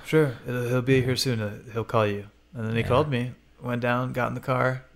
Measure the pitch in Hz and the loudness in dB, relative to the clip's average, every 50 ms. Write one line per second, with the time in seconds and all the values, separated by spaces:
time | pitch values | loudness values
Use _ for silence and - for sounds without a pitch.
0 | - - 156 156 151 135 113 - - 127 123 123 120 120 123 127 120 131 135 131 | -2 2 4 4 4 4 0 -4 -6 -6 -4 -4 -2 0 0 2 4 4 4 4
1 | 123 131 127 113 - 135 120 113 107 101 104 110 - 117 107 117 110 - - 113 | 4 2 0 0 0 0 0 -2 -2 -4 -6 -10 -14 -8 -6 -6 -2 0 2 2
2 | 107 104 101 101 101 - - _ _ _ - 120 110 110 113 117 110 - 123 131 | 4 2 0 -2 -8 -12 -18 _ _ _ -10 -8 -4 -2 -2 0 0 2 2 2
3 | 156 147 131 120 123 123 123 - _ _ _ - - 123 120 120 120 120 120 123 | 2 2 0 -2 -2 -4 -6 -12 _ _ _ -10 -6 -4 -4 -2 0 0 0 0
4 | 127 127 127 127 123 117 123 123 - 139 127 127 127 131 131 131 - - _ | -2 -2 -2 -2 -2 -2 -4 -4 -4 -2 0 0 2 0 -2 -4 -8 -14 _